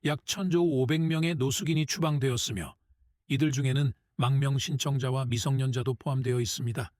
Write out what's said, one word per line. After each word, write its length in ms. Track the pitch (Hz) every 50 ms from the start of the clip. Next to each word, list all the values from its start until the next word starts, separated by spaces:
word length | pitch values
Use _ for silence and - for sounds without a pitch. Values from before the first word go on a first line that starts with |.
| -
약 180 | 151 147 - _
천조 360 | - - - 196 185 165 175
오백 400 | 175 170 147 131 131 120 156 160
명의 320 | 165 160 160 160 160 165 170
노숙인이 520 | 147 127 135 - - 202 151 165 156 156 -
추방되었으며 880 | - - 165 156 151 143 127 135 123 120 - - 110 92 80 - - _ _ _ - _ _ _ _ _ _ _
이들 220 | 135 135 156 151 131
중에는 400 | 135 135 131 127 139 147 135 107 _ _ _ _ -
망명 420 | - 123 139 135 143 139 139 135
신청자와 680 | - - 160 131 - 151 139 135 120 131 131 131 131
미성년자도 720 | 123 120 117 - 147 135 127 131 131 123 127 120 123 127
포함되어 460 | - - 147 135 131 127 127 123 123
있습니다. 500 | 120 101 - - 123 120 113 - 113 - _ _